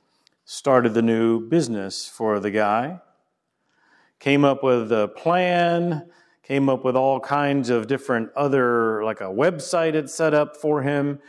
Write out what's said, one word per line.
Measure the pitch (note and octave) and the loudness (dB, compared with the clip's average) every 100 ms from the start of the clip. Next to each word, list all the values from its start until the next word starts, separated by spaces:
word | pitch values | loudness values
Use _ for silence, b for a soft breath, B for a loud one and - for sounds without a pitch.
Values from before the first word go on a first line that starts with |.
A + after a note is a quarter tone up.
| _ _ _ _ - | _ _ _ _ -18
started | - C#3 B2+ A#2+ A2+ | -6 2 4 4 2
the | |
new | A2+ A2+ A2+ A2+ A2+ | 2 2 2 0 0
business | E3 B2+ G#2 F#2+ - - | 0 0 -4 -6 -10 -14
for | - A2 G#2 | -6 -2 0
the | G2+ | -2
guy, | G#2+ G#2 A2 C#3 F3+ _ _ _ _ _ _ _ _ _ _ _ _ | 0 0 0 -2 -10 _ _ _ _ _ _ _ _ _ _ _ _
came | C3+ C#3+ | 0 4
up | C#3+ C3 | 4 2
with | C3+ B2 A2 | 2 2 2
a | A2 G#2 | 0 0
plan, | - D#3+ F3+ F3+ F3 E3+ E3+ F3 D3+ - b b b | -2 0 0 2 2 2 0 0 -4 -8 b b b
came | - C#3 C#3 | -4 0 2
up | B2+ | 2
with | C3 B2+ | 0 2
all | C3+ C3 | 0 0
kinds | - C#3+ C#3+ C#3 A#2+ | -2 -2 0 0 0
of | A#2+ G#2+ | -2 0
different | C3+ - A#2 A2+ C3+ | -4 -2 -4 -4 -4
other, | C#3+ C3+ B2 A#2 A2+ G#2+ | 0 2 2 2 0 -2
like | A2 G#2+ | -4 -6
a | F#2+ | -6
website | G2+ E3 D#3+ - F3 E3 | -2 0 -2 -4 -2 0
it | D#3 D#3 | -2 -4
set | - D#3+ | -2 2
up | D3 D3+ - | 2 0 -4
for | D3+ D3 | -2 -2
him, | C3+ C#3+ C#3+ C#3 | 0 -2 -2 -6